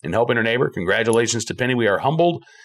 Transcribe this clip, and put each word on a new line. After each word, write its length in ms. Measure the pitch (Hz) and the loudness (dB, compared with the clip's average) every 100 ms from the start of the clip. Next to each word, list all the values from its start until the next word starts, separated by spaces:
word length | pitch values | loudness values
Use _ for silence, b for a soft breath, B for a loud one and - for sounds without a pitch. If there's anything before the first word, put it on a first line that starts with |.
in 80 | - | -4
helping 240 | 98 123 120 | 0 2 2
her 80 | |
neighbor. 260 | 113 120 147 | 2 0 -2
Congratulations 760 | - 87 104 117 113 113 113 - | -2 0 0 2 2 0 -2 -6
to 100 | 87 | -4
Penny. 200 | 123 123 | -2 0
We 120 | 110 | 2
are 120 | 95 | 2
humbled 440 | 131 160 175 165 b b | 0 2 0 -2 b b